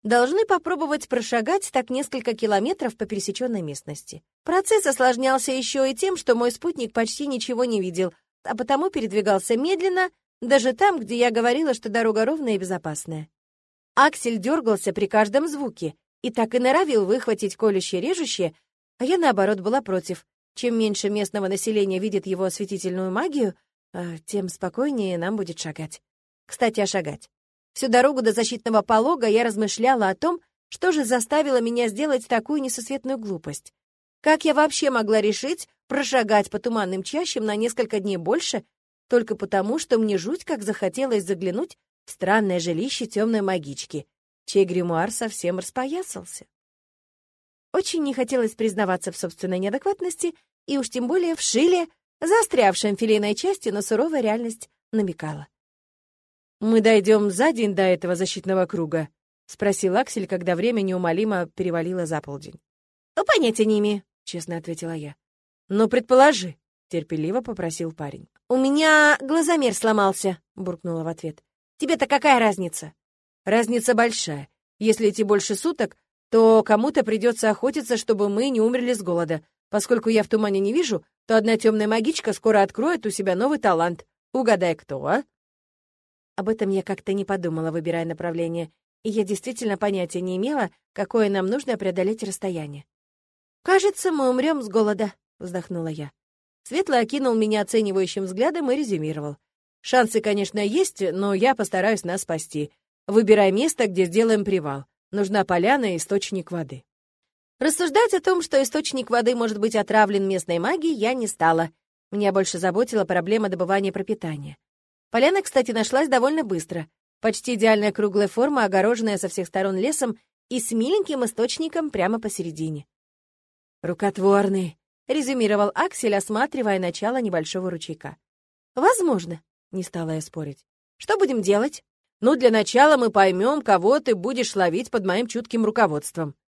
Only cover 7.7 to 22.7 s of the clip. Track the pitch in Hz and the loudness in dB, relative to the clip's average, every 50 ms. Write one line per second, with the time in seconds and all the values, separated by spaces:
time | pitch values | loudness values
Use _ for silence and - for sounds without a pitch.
7.7 | 226 208 185 185 170 175 185 175 _ _ _ _ _ _ _ - 226 220 254 226 | 0 -2 -2 -2 -2 -2 -2 -2 _ _ _ _ _ _ _ -8 -6 -6 -2 0
8.7 | 277 277 320 381 381 302 226 214 185 214 196 202 196 196 - - 233 226 269 339 | 0 0 0 0 -2 -2 -4 -2 -2 -2 2 2 0 0 2 0 -2 0 0 0
9.7 | 392 339 349 381 370 370 370 359 _ _ _ _ _ _ - 240 269 269 220 262 | -2 0 0 -2 0 0 -2 -2 _ _ _ _ _ _ 0 2 4 4 4 2
10.7 | 254 233 381 403 370 302 226 190 233 233 240 247 220 226 233 240 240 285 330 302 | 0 2 2 2 2 0 -4 -6 0 2 2 2 2 2 2 2 2 2 0 0
11.7 | 247 226 - 233 202 233 226 226 214 214 226 233 311 320 285 240 214 190 185 180 | -2 -2 -4 -4 -2 0 2 2 2 2 2 2 0 -2 -2 -2 -2 -2 -2 -4
12.7 | 185 170 _ 160 151 - - - 160 151 156 _ _ _ _ _ _ _ _ _ | -6 -6 _ -8 -8 -8 -10 -10 -10 -10 -10 _ _ _ _ _ _ _ _ _
13.7 | _ _ _ _ _ - 269 311 - - - 240 233 214 180 233 302 320 254 220 | _ _ _ _ _ 4 4 4 4 0 -4 -4 -4 -2 0 0 0 0 2 0
14.7 | 214 196 - 202 175 - 208 196 - 214 214 208 202 277 302 - 294 285 285 233 | 0 0 0 -4 -2 -2 -4 0 2 2 2 4 2 0 0 0 -4 -6 -6 -8
15.7 | - - 170 156 - _ _ _ _ _ - 240 226 - 226 226 233 247 247 254 | -8 -6 -8 -8 -8 _ _ _ _ _ -8 -6 -2 -2 -2 0 0 0 2 4
16.7 | 262 320 381 302 262 220 196 180 214 262 - - 220 - - 196 - _ - 214 | 4 4 2 2 2 0 2 2 0 0 0 -2 -2 -2 -2 -6 -4 _ 0 2
17.7 | 202 190 180 - - 180 180 285 370 359 311 233 - - 185 160 - _ _ _ | 2 2 -2 -2 -4 -4 -2 -2 -2 -2 -4 -6 -4 -4 -4 -4 -4 _ _ _
18.7 | _ _ _ _ _ _ 247 262 359 359 330 285 226 190 196 196 214 196 180 208 | _ _ _ _ _ _ -2 0 2 2 2 2 2 4 2 2 0 0 -2 -2
19.7 | 233 277 233 - 190 180 - - 180 - _ _ _ _ _ _ _ - - 247 | -2 -2 -2 -2 -4 -4 -4 -6 -10 -10 _ _ _ _ _ _ _ -4 -4 -2
20.7 | 233 226 220 214 208 - - 202 208 208 202 190 - 208 196 185 196 190 - 226 | 0 0 0 0 -2 -2 -2 -2 -2 -2 -2 -2 -4 -4 -2 -2 -4 -2 -2 -2
21.7 | 214 214 196 190 185 185 190 220 185 196 185 190 190 175 190 185 180 - 208 190 | 0 0 0 0 0 -2 -2 -2 -2 -4 -4 -4 -4 -2 -2 -4 -2 -4 -8 -6